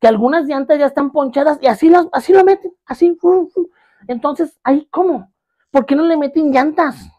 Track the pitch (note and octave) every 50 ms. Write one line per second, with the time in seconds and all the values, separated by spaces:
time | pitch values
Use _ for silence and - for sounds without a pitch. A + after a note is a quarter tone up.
0 | - A3+ A3+ G3+ A#3 B3+ D#4 E4+ D4 C#4+ C#4+ C4+ C4+ - D4+ D4 C#4+ C4+ C#4 D4+
1 | C#4+ C#4 C#4+ D4+ C#4 B3+ A#3 C#4 C#4+ D#4 D4 D4 C4 B3+ G#3+ - D#4 E4 F4 F4+
2 | E4+ - - C4 - - F#4+ F#4+ F#4 F#4+ G4 F#4+ - F4 - _ _ - B3+ -
3 | F4 F4 E4+ - - F4 F#4 F#4 E4 - - F#4 E4+ - _ _ _ _ _ _
4 | _ - B3 A#3 A#3+ C#4+ C#4 - E4 D4+ _ _ - B3+ C#4 D4+ D4 _ - E4
5 | F#4 F#4 D4 G3 - _ _ _ _ _ _ _ _ _ - C4+ C4 C#4 C#4 D4
6 | E4 E4+ E4 D4+ C#4+ C#4 - D#4+ D#4 C#4+ C4 B3+ C4+ D#4 D4+ - D#4+ C#4 - -
7 | F#3+ - -